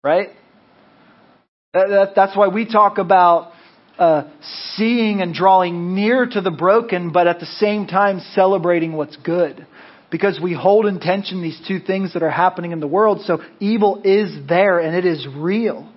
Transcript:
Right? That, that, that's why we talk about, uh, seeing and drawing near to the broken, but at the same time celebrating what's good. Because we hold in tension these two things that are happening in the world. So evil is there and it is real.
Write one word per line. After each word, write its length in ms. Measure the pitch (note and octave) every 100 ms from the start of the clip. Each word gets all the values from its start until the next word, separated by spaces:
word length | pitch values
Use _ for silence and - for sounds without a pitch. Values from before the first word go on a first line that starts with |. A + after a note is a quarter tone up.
Right? 260 | C#3 E3+ G3 - _ _ _ _ _ _ _ _ _ _ _ _ _
That, 160 | F3 F#3+
that, 260 | G3 G3 G3
that's 200 | G3 G3+
why 120 | G3
we 220 | G3 A3
talk 280 | A3 G#3 G3+
about, 560 | F3+ F#3+ F3 E3+ D#3+ - _ _ _ -
uh, 240 | E3+ D3+ C#3 - - - - -
seeing 460 | A3 A#3+ A3 G3+
and 120 | F3+
drawing 600 | D#3+ F#3+ F#3+ F3+ F3 F3
near 320 | F#3+ G#3 B3+ B3
to 160 | G#3+
the 100 | F#3
broken, 600 | D3+ F3 A3 A3+ F3+ E3+
but 160 | E3+ F3
at 120 | E3+
the 60 | D#3
same 400 | - G#3+ G#3 F3+
time 340 | F#3 G3+ F#3+ -
celebrating 600 | - F#3 G3 F3 F3 E3
what's 220 | D#3 D3 -
good. 500 | - E3+ D#3+ - D#3 - - - _
Because 300 | E3 G3+ D#3+
we 120 | F3+
hold 340 | D#3+ F#3 G#3 G#3
in 120 | F#3
tension 420 | E3+ G3 G3 F#3
these 200 | E3+ D3 -
two 120 | F#3+
things 340 | - F#3+ F#3
that 100 | F3
are 80 | D#3+
happening 400 | D3 F3+ F3+ F3
in 100 | E3
the 60 | D3
world. 340 | F3 G#3+ G3
So 200 | - D#3+ - _
evil 420 | G3+ A3+ G3+ F#3+
is 420 | G3 G3 G3+ D3+ C#3
there 320 | E3+ G3+ F3
and 140 | D#3+ E3+
it 100 | F3+
is 200 | D#3 C3
real. 640 | C#3 E3 G#3 A3 - -